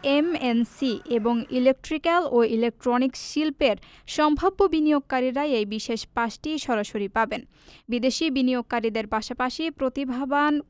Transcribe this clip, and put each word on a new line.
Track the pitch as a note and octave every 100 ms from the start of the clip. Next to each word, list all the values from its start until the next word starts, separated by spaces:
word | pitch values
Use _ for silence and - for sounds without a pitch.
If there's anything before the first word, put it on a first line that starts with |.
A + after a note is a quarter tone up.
| C#4 C#4+
এমএনসি | D#4+ E4 B3+ A#3 A#3 - C4+ G#3+ - A#3
এবং | A3 A#3 - B3+
ইলেকট্রিক্যাল | B3+ C4 - D#4 E4 E4+ E4 A#3+
ও | A3+ A3+
ইলেকট্রনিক্স | A#3 - A#3+ A#3+ C4 - -
শিল্পের | - D#4 C#4+ C#4 G3+ - - - -
সম্ভাব্য | D4+ D4 F4+ F#4+ G4
বিনিয়োগকারীরাই | D#4+ D4+ D4 - B3+ B3+ B3+ D4 A#3+
এই | G#3 A3
বিশেষ | - A3+ - -
পাসটি | A#3 - D4+ D#4 -
সরাসরি | A3+ G#3 A3 G3+ A3+
পাবেন। | A3 G#3 - _ - - -
বিদেশি | A#3+ B3+ - D#4+ C4+
বিনিয়োগকারীদের | B3+ B3 A#3 A#3+ A3+ A3 G#3+
পাশাপাশি | A3 - A#3+ B3+ B3+ D#4+ D4
প্রতিভাবান | C4 C4 C4+ B3 C4+ C#4+ D4 D4 -